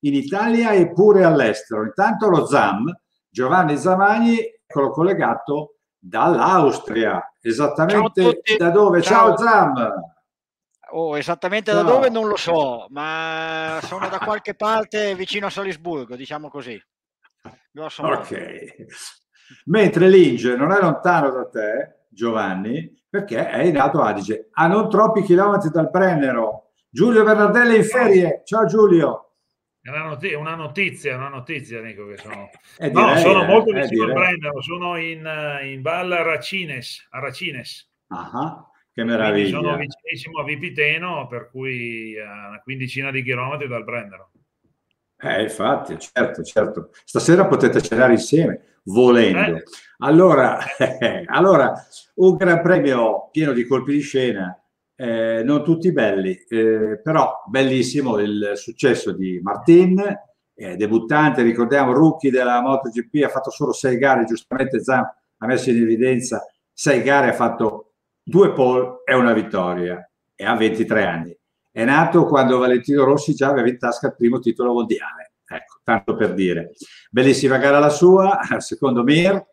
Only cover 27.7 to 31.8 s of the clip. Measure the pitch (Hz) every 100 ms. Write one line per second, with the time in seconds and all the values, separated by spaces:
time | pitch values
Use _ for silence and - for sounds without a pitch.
27.7 | 220 190 247 208 190 170 - - 214 196
28.7 | 208 208 170 143 117 _ _ _ _ _
29.7 | _ 123 147 160 147 185 147 156 165 156
30.7 | 190 185 131 147 127 139 135 127 156 110
31.7 | 113